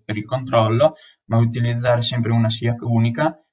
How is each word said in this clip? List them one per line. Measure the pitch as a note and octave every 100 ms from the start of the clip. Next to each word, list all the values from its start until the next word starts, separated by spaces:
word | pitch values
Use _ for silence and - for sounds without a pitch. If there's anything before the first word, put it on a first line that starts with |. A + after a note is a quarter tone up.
per | - G#2+
il | G#2
controllo, | C3 C3 B2 A2 A#2 D#3 - - _ -
ma | A2+
utilizzare | A#2 A#2+ A#2 A#2 B2 A#2
sempre | A#2 B2 A#2
una | A#2 A2+
siac | A2+ A#2+ A#2
unica, | A#2 A2+ A#2 A#2 D#3 - _